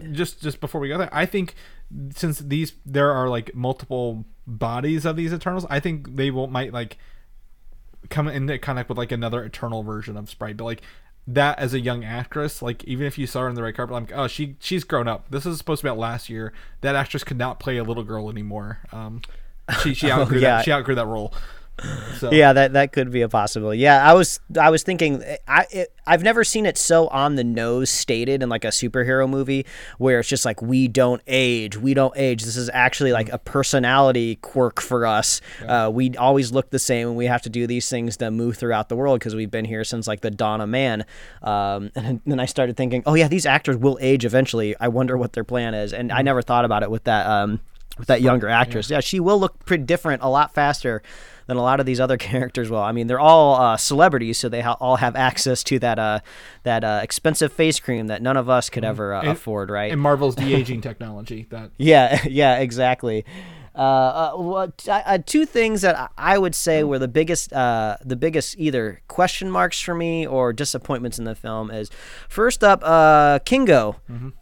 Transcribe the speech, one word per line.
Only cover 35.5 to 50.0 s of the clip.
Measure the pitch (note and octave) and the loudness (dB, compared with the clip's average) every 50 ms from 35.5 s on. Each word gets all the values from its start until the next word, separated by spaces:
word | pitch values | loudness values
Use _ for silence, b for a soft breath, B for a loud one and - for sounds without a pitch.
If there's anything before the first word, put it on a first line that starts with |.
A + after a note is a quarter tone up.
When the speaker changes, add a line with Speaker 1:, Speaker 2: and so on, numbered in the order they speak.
| B B G#2+ | B B -4
Speaker 1:
Yeah. | A#2+ B2 A#2+ A2 | -2 0 0 2
Speaker 2:
Uh, | A2 | 0
we | A2 B2+ C3 C3 B2 | 0 0 -2 -2 -2
always | A#2+ B2 C3+ C#3 C#3 C3 A2+ A#2+ | 2 2 4 4 4 2 2 0
look | C3+ B2+ - | -2 -2 -2
the | C#3 C3 | -4 -4
same, | - - B2 A#2 A#2 A#2+ | -2 0 0 0 0 -4
and | A#2 | -4
we | A#2+ A#2+ | -2 -2
have | B2 A#2+ A#2+ - | 0 0 -2 -4
to | A#2+ | -4
do | A2 A#2+ A#2+ | -4 -4 -4
these | A#2 A#2+ A#2+ - - | -2 -2 -4 -4 -4
things | C3 A#2 A#2 A#2 G#2 - | -4 -4 -4 -4 -4 -4
to | B2+ A2 | -6 -4
move | A2 A2+ A#2 A#2+ A2 - | -2 -2 -2 -2 -4 -4
throughout | B2 A#2 A2+ G#2+ G#2+ - | -2 -2 -2 -2 -2 -2
the | A#2 | -4
world | A#2+ C3+ C#3+ C3 A#2 | -2 2 2 2 0
'cause | - A#2 G#2+ | 0 -4 -6
we've | A2 A2 G2+ | -6 -6 -4
been | - A2+ A2 | -4 -6 -6
here | A2 A2+ A2 A2 | -4 -6 -6 -6
since, | - B2 A2+ G#2 | -6 -6 -6 -4
like, | A2 G#2+ G2 | -4 -6 -4
the | - A2 | -4 -6
dawn | G#2 G2 A2+ G#2+ G#2+ A2 | -4 -2 -2 -2 0 -2
of | G#2+ G#2 | -2 -2
man." | A#2+ C3 C3+ B2 A2 G#2+ G#2+ B B B B B B B B | 0 0 0 0 0 -2 -6 B B B B B B B B
Um, | G#2+ G#2 G2+ G2+ G2 G2+ G2+ G2+ G#2 - | -2 -2 0 0 -2 -2 -4 -6 -8 -10
<laughs> | |
and | - G#2+ B2+ B2+ A2+ - | -8 -6 -4 -6 -6 -4
then | D3 D3 B2+ | -4 -2 -2
I | B2+ | -2
started | - - D3+ C3 B2 A#2 | -4 0 -2 -2 -2 0
thinking, | - C3 B2 B2 B2 - | -4 -4 -2 -2 -2 0
"Oh | D3 D#3 | 2 4
yeah, | D#3+ D#3+ C#3+ | 4 4 4
these | E3 F#3+ D3 | 2 0 2
actors | C#3+ C3+ - - D3+ C3 A2+ | 2 2 2 2 0 -2 2
will | B2 C#3 C3 - | 2 2 2 2
age | C3+ C3 C#3 C3+ A#2 | 2 2 2 2 2
eventually. | A2+ A2+ C3 C3 - - A2+ G#2+ G#2 G#2 - | 2 2 2 2 2 0 -2 -2 -2 -4 -2
I | A2+ A#2+ | -2 -2
wonder | A#2 B2 C3 B2+ C3 | 0 0 -2 0 0
what | B2+ B2 A#2+ - | -2 -2 -4 -4
their | A#2+ A2 | -6 -6
plan | - B2 B2 A#2 A#2 A2 | -4 -4 -4 -4 -2 -4
is." | G#2+ G#2 G#2 G2+ | -4 -4 -6 -6
And | A2+ B2 A#2 G2 | -6 -6 -2 0
I | B2+ | 0
Speaker 1:
Mm. | C#3 | 2
Speaker 2:
never | C#3 C3+ B2 A#2 | 2 2 0 0
thought | - A#2+ A#2+ A#2+ | 2 2 2 2
about | A2+ G#2+ G#2+ A2 | 2 2 0 0
it | G2+ | -2
with | A2 A2+ - | -4 -4 0
that, | A#2+ A2 G#2 F2 | 0 0 2 2
um, | G#2+ G#2+ G2+ G2+ G#2 G#2+ A2 - - - - - - - - | 2 2 2 2 0 -2 -4 -6 -10 -18 -20 -18 -18 -14 -12
with | A2 - | 2 2
that | C3 A#2+ B2+ | 4 4 6
younger | B2+ B2+ B2 G#2+ G#2 | 4 4 4 2 2
Speaker 1:
Yeah. | A#2 A#2 | 4 4
Speaker 2:
actress. | B2 A#2+ A#2+ G#2+ G#2 A#2+ | 4 2 0 -6 -4 -2
Yeah, | D3 C#3+ | -2 -2
she | - - - F#3 | -2 0 -2 0
will | E3+ F#3 G#3 G3+ | 2 4 4 4
look | F#3+ F3+ - - - | 2 0 -2 -6 -2
pretty | - F#3 D#3+ C3 | -2 0 0 2
different | A#2 E3+ E3+ | 0 0 0